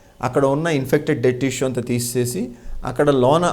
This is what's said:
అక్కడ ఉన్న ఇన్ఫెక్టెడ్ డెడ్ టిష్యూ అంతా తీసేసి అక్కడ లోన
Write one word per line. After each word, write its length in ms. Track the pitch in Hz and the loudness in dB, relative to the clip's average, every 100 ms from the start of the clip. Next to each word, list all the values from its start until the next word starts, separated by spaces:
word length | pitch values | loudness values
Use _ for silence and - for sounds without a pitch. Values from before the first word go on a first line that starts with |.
| - - 120 | -20 -8 -4
అక్కడ 180 | 143 135 | 2 2
ఉన్న 120 | 143 165 147 | 2 0 -2
ఇన్ఫెక్టెడ్ 400 | 123 147 151 139 | 2 0 0 0
డెడ్ 140 | 127 123 | 0 0
టిష్యూ 220 | 135 131 131 | -2 -2 -2
అంతా 140 | 123 120 | -2 -2
తీసేసి 520 | 123 120 127 123 185 247 - - - - | -2 -2 -2 -2 -4 -6 -8 -12 -8 -6
అక్కడ 180 | 123 147 135 | 0 2 4
లోన 220 | 123 160 175 | 4 4 2